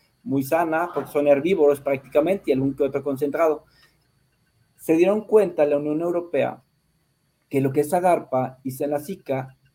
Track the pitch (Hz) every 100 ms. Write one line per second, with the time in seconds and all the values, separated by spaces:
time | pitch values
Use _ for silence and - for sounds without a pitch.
0 | _ _ 123 135 135 165 165 160 175 156
1 | 131 147 143 139 165 190 147 143 139 135
2 | - 147 165 196 - 131 139 135 135 135
3 | 139 135 147 151 165 151 - _ _ _
4 | _ _ _ _ _ _ _ _ - 165
5 | 185 214 214 214 185 156 147 143 151 151
6 | 175 175 170 139 127 127 _ _ _ _
7 | _ _ _ _ _ 139 135 139 147 180
8 | 180 151 - 131 123 - 131 131 147 147
9 | 147 185 - 131 131 - _